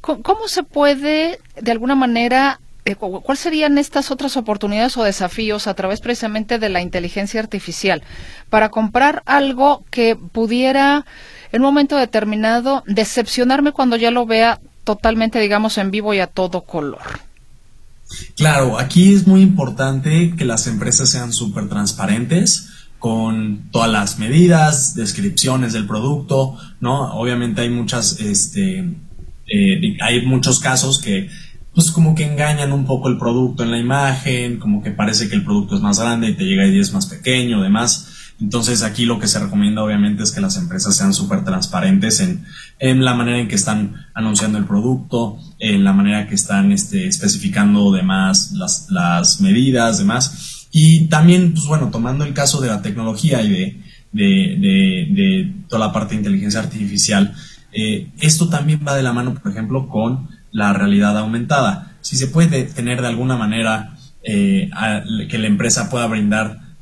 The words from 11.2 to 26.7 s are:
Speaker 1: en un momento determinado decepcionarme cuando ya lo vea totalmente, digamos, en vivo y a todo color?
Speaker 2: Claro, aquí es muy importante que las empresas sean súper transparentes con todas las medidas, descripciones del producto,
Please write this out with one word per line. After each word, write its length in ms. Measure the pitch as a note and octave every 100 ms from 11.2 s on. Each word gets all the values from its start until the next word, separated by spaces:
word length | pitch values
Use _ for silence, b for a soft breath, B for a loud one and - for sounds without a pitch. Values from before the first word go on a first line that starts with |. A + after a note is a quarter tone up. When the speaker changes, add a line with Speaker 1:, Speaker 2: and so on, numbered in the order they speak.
| B B B
Speaker 1:
en 120 | A3
un 40 | C4+
momento 300 | C#4 C#4+ D4
determinado 880 | B3 A3 G#3+ G#3+ A3 A#3 B3 C4+ -
decepcionarme 840 | G3+ G#3+ - A3 A#3 B3 C4+ C#4+
cuando 240 | C#4+ C4 A#3
ya 140 | A#3
lo 160 | A#3+ A#3
vea 340 | A3 A#3 A3+ - -
totalmente, 580 | - G#3 A3+ A3 A3+ A3+
digamos, 380 | G#3 G#3 A3 G#3+
en 120 | G3
vivo 220 | G3+ G#3
y 60 | G3+
a 80 | F3+
todo 340 | - F#3 F3+
color? 600 | - F3 D3 - - - - - - - - - - - - B B -
Speaker 2:
Claro, 420 | D#3 C#3+ C3 A2
aquí 360 | C3+ E3+ F#3+
es 120 | G3+ F#3+
muy 140 | F#3+
importante 960 | F#3+ - - G#2 C3+ C3+ C#3+ D#3+ E3+ -
que 80 |
las 220 | B2+ A2+ -
empresas 420 | A2 - - C3
sean 240 | B2+ A#2+
súper 360 | A#2 A2 G2+ G2+
transparentes 1000 | G#2 G2+ - G2 G#2+ B2 E3+ G3 - B B B -
con 720 | A#2 A2+ A2+ A2 G#2+ G#2 -
todas 200 | A#2 A2+
las 280 | G#2+ G2+ -
medidas, 760 | G#2+ D3+ F3 E3 D#3 D3+ -
descripciones 800 | - G#2+ - G2 - C3 C3 B2
del 140 | A2 G2+
producto, 680 | G#2+ C3 C#3+ C3+ C3+ C3 C3+ B